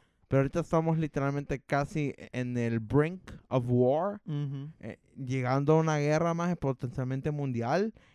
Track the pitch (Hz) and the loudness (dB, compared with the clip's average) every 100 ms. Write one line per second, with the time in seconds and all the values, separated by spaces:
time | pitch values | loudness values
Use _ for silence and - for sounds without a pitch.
0 | _ _ - 135 135 170 160 165 165 160 | _ _ -2 2 2 0 0 2 2 2
1 | 156 - 139 143 143 135 - 143 143 160 | 0 -2 -2 -2 -4 -6 -2 -2 0 -2
2 | 143 - - 123 123 123 117 117 110 127 | -4 -4 -8 -6 -4 -2 0 -2 2 2
3 | 156 185 - - - 131 123 123 123 147 | 2 0 -12 -18 -4 -2 2 4 4 4
4 | 190 202 - 147 143 139 143 - 113 - | 0 -4 -6 -4 -4 -6 -10 -14 -14 -16
5 | _ - 131 131 123 135 143 160 160 151 | _ -12 -6 -2 0 2 4 4 4 2
6 | 147 151 170 165 175 175 139 127 127 131 | 2 2 2 0 -2 -2 -2 -4 -6 -6
7 | 127 135 143 147 143 120 113 165 220 - | -4 -4 -4 -4 -2 -2 0 0 0 -4
8 | _ | _